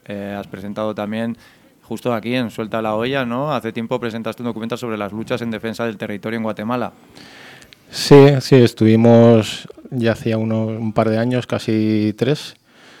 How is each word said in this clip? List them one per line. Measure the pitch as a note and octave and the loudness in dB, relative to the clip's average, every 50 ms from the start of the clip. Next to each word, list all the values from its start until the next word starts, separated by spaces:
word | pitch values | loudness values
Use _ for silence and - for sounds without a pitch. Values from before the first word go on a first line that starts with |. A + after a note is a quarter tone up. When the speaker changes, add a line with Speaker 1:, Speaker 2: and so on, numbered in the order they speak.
| _ | _
Speaker 1:
eh, | - G#2 G2+ G2+ G2+ G2+ | -14 -12 -12 -10 -10 -10
has | G2+ G2 - | -12 -12 -12
presentado | - F#2+ F#2+ G2+ G#2 G#2 G#2+ G#2+ G#2+ | -14 -14 -14 -12 -10 -8 -8 -8 -6
también | G2+ G#2 G#2 A2 A2 A2+ A#2 A#2 - _ _ _ _ _ _ _ _ _ | -8 -8 -8 -6 -8 -6 -8 -10 -12 _ _ _ _ _ _ _ _ _
justo | _ A#2 G#2+ - B2+ A#2+ | _ -14 -8 -6 -6 -6
aquí | A2 - A2+ B2 | -4 -6 -6 -6
en | C3 B2 G#2+ | -4 -6 -6
Suelta | - - A2+ G#2 A2+ A2+ A2 | -8 -10 -10 -6 -6 -6 -4
la | A2 G#2+ | -4 -4
Olla, | G#2+ A#2 B2+ C#3 C#3 C3 | -4 -4 -4 -4 -4 -4
¿no? | A#2 A#2 B2 C#3 D#3 D3 | -4 -6 -6 -6 -4 -6
Hace | A#2+ G#2+ A2+ | -6 -6 -6
tiempo | A2 A2+ A2+ A2+ C3 B2 | -8 -8 -6 -6 -6 -6
presentaste | A#2+ A#2 G#2+ A#2 A2 A2+ G#2+ - A#2+ | -6 -6 -8 -8 -8 -10 -10 -8 -8
un | A#2+ | -8
documental | A2 A2 A2 A#2 B2 A2 | -8 -8 -8 -8 -8 -8
sobre | B2+ A#2+ A2 | -6 -8 -6
las | G#2 G#2 G2 G2 | -6 -6 -8 -8
luchas | A2 A2 G2+ B2+ A#2 A#2 | -10 -8 -6 -6 -6 -6
en | A#2 | -6
defensa | A2 G#2 - A2+ G#2+ - A#2+ | -8 -8 -8 -8 -8 -6 -6
del | A#2 G#2+ F#2+ | -6 -6 -8
territorio | A2+ G#2+ G#2 G2+ - A2 A2+ A#2 | -10 -10 -10 -10 -8 -8 -6 -6
en | A2 | -6
Guatemala. | A2 G#2 - G#2+ A2 B2 B2+ A2+ F#2 - _ _ _ _ - - - - - - - - - - _ - _ _ _ | -6 -6 -6 -6 -6 -4 -4 -6 -8 -10 _ _ _ _ -20 -20 -20 -20 -20 -20 -20 -20 -20 -20 _ -20 _ _ _
Speaker 2:
Sí, | - - - - C#3+ C#3+ C#3 C#3+ C#3+ C3 | -12 -10 4 8 10 10 10 10 6 2
sí, | - - C#3+ | 2 4 6
estuvimos | C3 A#2+ A2 - - A2+ A2 A2 A2+ A2+ A#2 A#2 A#2 A#2 A#2 A#2 A2 G#2 - - - - - - - - - | 6 6 6 4 2 4 4 4 6 6 8 8 8 8 8 6 6 4 0 -8 -12 -14 -18 -20 -20 -18 -10
ya | C#3+ B2+ A#2 A#2 G#2+ | -6 -2 -2 -2 -2
hacía | - - A#2 A2 A2 | -2 -2 -4 -2 -2
uno, | A2 A2+ A2 A2+ A2 | -2 -2 -2 -2 -2
un | A2 A2 A2 A#2 A2 G#2 | -4 -6 -6 -6 -2 0
par | - A2 A2+ | 0 0 2
de | A2 A2 | 0 0
años, | A#2 B2 B2+ B2 A#2 | 0 0 -2 -4 -4
casi | - - A2 - - A2 A2 G#2+ G#2+ A2 G#2+ G#2+ G#2+ G#2 | -4 -6 -6 -2 -2 -2 0 0 0 0 0 0 -2 -2
tres, | - A#2+ B2 D3 - - - - _ _ _ _ _ _ - - - | -2 -2 -2 -2 -4 -6 -16 -20 _ _ _ _ _ _ -20 -20 -20